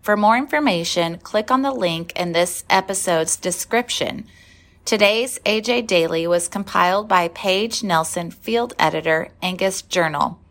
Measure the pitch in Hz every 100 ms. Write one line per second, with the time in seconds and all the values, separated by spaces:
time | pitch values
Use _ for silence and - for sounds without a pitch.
0 | - 208 208 233 294 302 285 175 170 175
1 | 165 170 - 208 220 262 277 254 180 165
2 | 170 - 175 170 180 - - 190 190 190
3 | - 165 160 - 185 175 - 226 240 -
4 | 131 - - - - - _ _ - 214
5 | 208 220 262 - - 214 214 240 226 180
6 | 165 165 165 175 170 202 196 185 180 190
7 | 214 185 170 170 202 190 226 - 202 165
8 | 165 - 170 - - 233 240 - 156 160
9 | 160 160 - - 185 185 190 190 - 185
10 | 160 147 151 - _